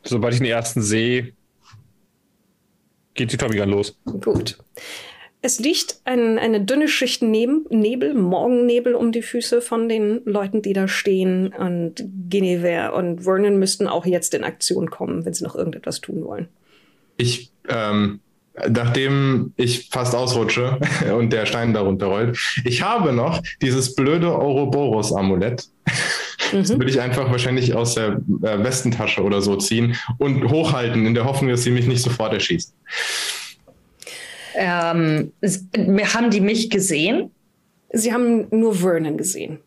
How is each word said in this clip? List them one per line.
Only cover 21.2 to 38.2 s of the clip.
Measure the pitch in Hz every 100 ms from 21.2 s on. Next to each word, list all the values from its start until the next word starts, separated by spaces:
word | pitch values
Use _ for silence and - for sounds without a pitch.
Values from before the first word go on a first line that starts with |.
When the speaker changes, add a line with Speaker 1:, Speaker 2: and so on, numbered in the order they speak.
| 117
Speaker 3:
der | 113 107
Stein | 120 117 107
darunter | 98 98 98
rollt, | 101 120 120 - - 123
ich | 120
habe | 190 233 160
noch | 120 139 165 - -
dieses | 135 127 127
blöde | - 135 170 170
Ouroboros-Amulett. | - 143 135 139 143 139 110 104 92 98 92 104 120 - _ - - - - - - -
Das | 196 190
Speaker 2:
Mhm. | 123
Speaker 3:
würde | 127
ich | 127
einfach | 123 131 123
wahrscheinlich | 120 123 127 120 117
aus | 117
der, | - 110 101 - 101
äh, | 107 104
Westentasche | 123 135 120 117 107 -
oder | 98 101
so | 101 98
ziehen | - 113 117 120 - 123
und | 143 135 117
hochhalten, | 156 165 135 117 113 113
in |
der | 117 123
Hoffnung, | 139 135
dass | 120
sie | 120
mich | 123 120
nicht | 120
sofort | - - 110
erschießen. | 107 - 82 - _ - - - - - - - - - _ _ _ - - - - - -
Speaker 4:
Ähm, | 185 175 170 170 160 156 156 _
s-, | 196 185 - 220 185 196 196
haben | 220 240
die | 202
mich | 196 226 226
gesehen? | 202 - 147 170 302 - _ _ _ _ _ _
Speaker 2:
Sie | 233 220
haben | 240